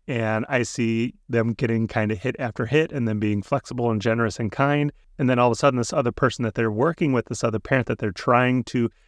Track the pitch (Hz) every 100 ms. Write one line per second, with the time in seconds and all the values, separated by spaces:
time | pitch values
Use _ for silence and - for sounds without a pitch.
0 | - 120 110 110 131 131 113 - 113 113
1 | 123 - - 120 117 107 117 117 113 113
2 | 107 107 123 - 123 - 127 151 160 143
3 | 113 107 107 104 - 139 - 123 120 110
4 | 117 113 113 - 110 - 139 147 147 -
5 | _ - 127 123 123 113 143 123 113 165
6 | 117 - 127 - 113 - 113 107 156 160
7 | 156 127 - 123 123 107 - 131 113 110
8 | 107 - - 123 127 127 117 127 117 _